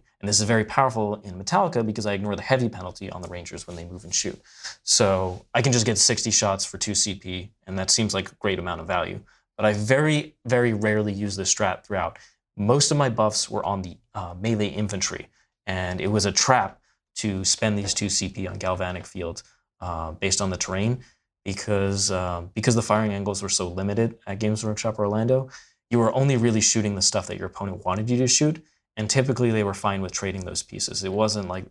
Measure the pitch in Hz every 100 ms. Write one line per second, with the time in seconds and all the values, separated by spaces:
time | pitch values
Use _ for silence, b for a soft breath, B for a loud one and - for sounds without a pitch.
0 | _ _ 101 104 107 113 107 - 135 113
1 | 107 101 101 90 101 185 180 123 110 107
2 | 104 98 104 101 - 131 120 - 92 -
3 | 95 90 90 90 85 87 - 87 85 90
4 | - - 101 - B B B B - -
5 | 104 95 92 90 - 120 131 123 113 107
6 | - 117 117 - 107 95 - 95 - 98
7 | 107 95 92 90 95 _ - 95 95 -
8 | 107 98 92 - 104 90 87 85 82 90
9 | 85 98 b b _ - 107 104 107 135
10 | 151 151 147 - 117 123 120 107 107 107
11 | 107 98 104 98 95 - 101 92 - 98
12 | 85 - B B _ - 104 139 147 147
13 | 135 113 107 - - 107 90 98 90 -
14 | _ 107 90 87 110 107 104 78 104 101
15 | - - - _ _ _ - 92 90 92
16 | 98 107 101 98 - 127 98 - _ _
17 | _ - 110 95 95 - 110 104 98 -
18 | 104 - 95 - 92 98 92 92 90 90
19 | - 92 85 85 b b b _ 90 82
20 | 80 82 98 - 98 90 - 95 110 127
21 | B B B _ - 95 - 101 98 98
22 | 95 92 90 87 87 - 113 117 113 107
23 | 110 101 101 98 98 - 90 87 98 101
24 | 117 117 - 98 107 107 110 104 113 107
25 | 101 107 117 131 131 B B B _ 120
26 | 110 131 139 127 117 107 104 117 104 101
27 | - 104 - 98 92 - 98 90 92 95
28 | 110 123 127 - 151 160 b b _ -
29 | 107 135 131 120 120 110 101 95 104 98
30 | 92 - 98 95 90 - - 98 - -
31 | 95 98 110 104 92 92 92